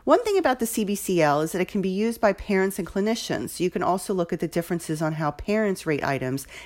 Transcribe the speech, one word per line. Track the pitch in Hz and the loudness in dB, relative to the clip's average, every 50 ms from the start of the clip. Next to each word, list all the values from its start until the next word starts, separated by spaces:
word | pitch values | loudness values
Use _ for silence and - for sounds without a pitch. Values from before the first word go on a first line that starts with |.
| - | 4
One | 269 302 349 | 4 4 6
thing | - 427 403 | 4 4 2
about | 381 320 277 254 254 | 4 4 2 2 0
the | 226 | -2
C | 226 - 226 214 | -2 0 -2 0
B | 190 202 | 0 -2
C | - - - 185 170 | -2 -2 0 2 4
L | 156 147 143 151 | 4 4 4 2
is | 156 160 | 0 0
that | - 185 | 0 -2
it | 180 - | -2 -2
can | - 202 | -2 -2
be | 180 190 | -2 0
used | 185 196 214 233 226 - | 0 0 0 -2 0 2
by | - 208 196 | 2 2 2
parents | - - - 202 190 190 196 190 - | 2 -2 0 2 2 2 0 -2 -4
and | 170 | -6
clinicians, | - - 196 196 220 233 226 - - - - 120 - | -4 -2 -2 0 0 0 -2 -2 -4 -4 -4 -4 -6
so | - - 170 | -4 -2 -2
you | 180 | -2
can | - 202 | 0 0
also | - - 180 196 - - | 0 0 0 0 0 -2
look | 202 185 170 - 170 | -2 -2 -2 -2 -2
at | - | -4
the | 180 | -4
differences | 160 - 170 160 - 180 170 - - 160 156 | -2 -2 -2 -2 -2 -4 -4 -4 -4 -4 -2
on | 165 156 156 | -2 -2 0
how | 156 160 147 | 0 -2 -2
parents | 147 - - - 208 220 220 202 190 - - | -4 -4 -2 0 0 2 2 0 0 -2 -2
rate | 160 151 139 - | -2 -2 0 0
items | 143 139 127 127 127 131 139 - - - - - | -2 -2 -2 -2 -2 -4 -4 -6 -10 -16 -18 -4